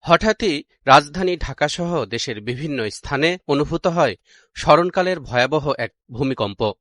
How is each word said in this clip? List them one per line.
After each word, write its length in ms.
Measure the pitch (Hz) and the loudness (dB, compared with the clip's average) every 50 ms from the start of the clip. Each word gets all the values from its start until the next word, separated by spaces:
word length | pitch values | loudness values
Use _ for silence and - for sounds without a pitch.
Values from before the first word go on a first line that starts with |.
হঠাৎই 600 | - - 170 170 208 220 214 _ 240 196 147 143 - _ _ _ _ | 4 4 2 4 4 0 -2 _ -2 -2 -2 -4 -8 _ _ _ _
রাজধানী 520 | 135 135 151 143 143 147 185 190 185 180 | 6 6 6 6 2 -6 -4 -2 -2 -2
ঢাকাসহ 680 | 160 - - 135 - 147 147 - - 175 170 175 156 117 | -4 -6 -8 -4 -4 -4 -2 -2 -4 -4 -2 -2 -4 -4
দেশের 360 | 95 117 113 - - 113 104 | -4 -6 -6 -6 -6 -8 -8
বিভিন্ন 480 | 104 117 123 123 156 156 143 127 110 104 | -6 -8 -6 -6 -6 -6 -4 -4 -4 -6
স্থানে 480 | - - - - 143 135 151 165 180 180 _ | -8 -10 -8 -6 -2 0 0 0 0 -2 _
অনুভূত 400 | - 143 139 147 127 160 165 - | -2 0 0 0 -2 -4 -2 -2
হয় 280 | 185 170 175 156 120 90 _ _ _ _ - _ _ _ | 0 2 2 2 0 0 _ _ _ _ -20 _ _ _
স্মরণকালের 640 | - - - 151 156 175 180 - 190 180 185 185 170 | -4 4 6 6 6 4 0 0 0 0 0 -2 -6
ভয়াবহ 540 | 127 113 117 127 123 135 151 156 139 151 127 | -8 -2 0 0 2 2 0 -2 0 -2 -4
এক 140 | - 117 107 _ _ _ _ | -4 -6 -8 _ _ _ _
ভূমিকম্প। 640 | 127 117 - 135 131 - 110 101 98 - 113 104 98 _ | -6 -4 -4 -4 -2 -2 -4 -4 -2 -2 -2 -2 -2 _